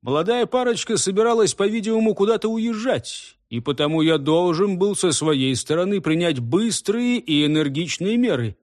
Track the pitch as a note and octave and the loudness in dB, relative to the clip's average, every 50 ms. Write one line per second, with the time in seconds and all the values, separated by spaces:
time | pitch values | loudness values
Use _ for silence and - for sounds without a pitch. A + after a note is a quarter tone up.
0 | - A#2 C3 D3 E3 F#3+ A#3 B3 A#3 - - B3+ B3+ B3 A#3 F3+ - - A3+ G3 | -4 -2 0 0 0 0 0 0 0 0 0 0 0 0 0 -2 -2 -2 -2 -2
1 | - F#3+ G3 F#3+ A3 A#3 A#3 A#3 G#3+ F#3 - - G3+ G3+ G#3+ A#3 G3 G#3+ A3+ A3 | -2 0 0 2 2 2 4 2 2 2 2 0 -2 0 0 -2 -2 0 0 2
2 | A3+ A3 G3+ - G3 G#3 A3+ G#3 - A3 A3+ A3+ A3 A#3 A3+ G#3+ A3 C4 A3+ - | 2 2 2 2 2 2 2 0 0 -2 -2 -2 -2 -4 -4 -4 -2 -2 -2 -2
3 | - - - - - - - _ _ _ - A#2 A2+ - C#3+ - D3+ D3 D#3 D#3+ | -4 -8 -14 -14 -16 -20 -20 _ _ _ -8 -6 -4 -4 -2 0 0 0 2 2
4 | D#3 D#3+ D#3+ D#3 C#3 C#3+ D#3 E3 F3 F3+ E3+ D#3 G3 G#3 G3 F3 F#3+ G#3 G3+ - | 2 2 2 2 2 2 2 4 4 2 2 2 0 0 2 0 0 0 0 0
5 | - F3+ D#3 - D3 D#3 D#3 C3+ C3 C3 C3 A#2+ - - D3+ E3 F3+ F#3+ G#3 G3 | 0 0 0 0 2 2 2 2 2 0 0 -2 -2 -2 -2 0 0 0 0 -2
6 | - D#3+ D#3 E3 F3 E3+ D#3+ C3 A#2+ A#2 B2+ F3+ A3 A#3 F#3+ - - - G3+ A#3 | 0 0 0 0 2 0 0 -2 -4 0 0 0 0 0 -2 -4 -2 -2 -2 0
7 | A#3+ B3 B3 A#3+ - - D#3 D3 D3 D3 D3+ D#3 D#3 C#3+ C3+ D3 F3 D#3 - - | 0 0 0 -2 -2 0 0 2 2 2 2 0 0 0 -2 -4 -4 -4 -6 -4
8 | G3+ G3 A3 A#3+ B3 A#3+ F3 B2+ A#2 A2+ G2 _ | -2 -2 0 0 2 0 0 0 -2 -4 -6 _